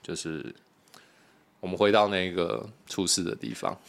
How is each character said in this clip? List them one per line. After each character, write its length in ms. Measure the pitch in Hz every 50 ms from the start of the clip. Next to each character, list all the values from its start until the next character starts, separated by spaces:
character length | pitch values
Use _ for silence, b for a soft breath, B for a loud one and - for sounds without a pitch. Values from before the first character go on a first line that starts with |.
就 140 | - - 85
是 400 | - - 80 80 73 - - - - _ _ _ _ _ b b b b b b b b b b b b _ _ _ -
我 40 |
们 100 | 90 90
回 160 | 87 104 101 104
到 160 | 107 104 101
那 200 | 101 92 92 92
个 400 | 87 87 85 85 53 - - 110 - - _
出 200 | - - - 92
事 160 | 87 - - 87
的 100 | - -
地 200 | - - 57 -
方。 200 | - - - - - -